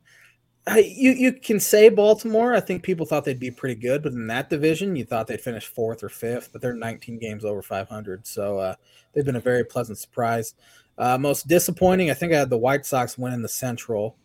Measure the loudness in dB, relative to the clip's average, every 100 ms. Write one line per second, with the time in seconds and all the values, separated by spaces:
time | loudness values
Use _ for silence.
0 | _ _ _ _ _ _ 2 4 4 4
1 | 4 6 2 0 -2 0 4 8 8 8
2 | 6 4 4 2 2 2 0 -6 -2 -4
3 | 0 -2 -2 -4 -6 -6 -8 -4 -2 -2
4 | -2 -6 -4 -4 -4 0 0 0 -2 -4
5 | -4 -4 -4 -8 -8 -8 -10 -6 -6 -6
6 | -12 -10 -8 -8 -10 -8 -8 -6 -8 -10
7 | -14 -12 -10 -8 -6 -8 -6 -8 -8 -12
8 | -12 -12 -12 -8 -6 -4 -4 -8 _ _
9 | _ -4 -2 -2 0 0 -2 -6 -8 -10
10 | -12 -4 -2 -2 -4 _ _ _ _ -4
11 | -2 0 0 -2 2 2 2 0 2 4
12 | 2 0 2 2 2 0 2 0 0 -2
13 | -2 -4 -6 -6 -8 -6 -6 -8 -6 -4
14 | -4 -8